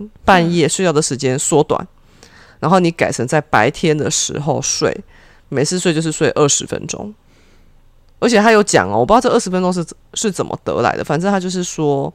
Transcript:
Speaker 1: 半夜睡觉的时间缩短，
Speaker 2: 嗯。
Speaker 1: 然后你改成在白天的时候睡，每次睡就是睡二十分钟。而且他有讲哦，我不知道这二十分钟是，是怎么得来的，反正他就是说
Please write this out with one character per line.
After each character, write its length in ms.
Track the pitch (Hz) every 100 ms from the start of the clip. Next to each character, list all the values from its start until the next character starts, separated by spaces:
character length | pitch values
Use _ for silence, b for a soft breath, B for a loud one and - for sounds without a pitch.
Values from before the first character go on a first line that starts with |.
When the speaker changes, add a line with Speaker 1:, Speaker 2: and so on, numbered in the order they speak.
| 208 -
Speaker 1:
半 300 | - 185 165
夜 140 | 175 147
睡 180 | - 185
觉 80 |
的 80 | 147
时 160 | 160 127
间 220 | 135 131
缩 240 | - 151
短， 180 | 151 -
Speaker 2:
嗯。 460 | - _ b b b b b b
Speaker 1:
然 100 | 151
后 100 | 190
你 120 | 170
改 200 | 170 -
成 160 | - 120
在 140 | 156
白 300 | - 117 113
天 260 | - 165 151
的 140 | 131
时 280 | - - -
候 220 | 151 123
睡， 420 | - - 151 - - b b b b
每 140 | 139
次 160 | 143 180
睡 140 | 180
就 80 | 156
是 100 | 165
睡 180 | 151 143
二 160 | - 143
十 180 | - -
分 200 | - -
钟。 260 | - 202 214 _ _ _ _ _ _ _ _ _ -
而 80 | 233
且 100 | 220
他 140 | 220
有 100 | 220
讲 280 | 208 151 92
哦， 100 | 104
我 60 | 123
不 80 |
知 20 | 240
道 60 |
这 120 | 254
二 60 | 240
十 100 | 190
分 120 | 185
钟 100 | 185
是， 140 | 185 160 - _
是 160 | - 214
怎 160 | - -
么 120 | -
得 180 | - 73
来 140 | 117 -
的， 80 |
反 160 | - 151
正 120 | 190
他 80 | 196
就 100 | 185
是 140 | 180
说 500 | 180 - 147 139 143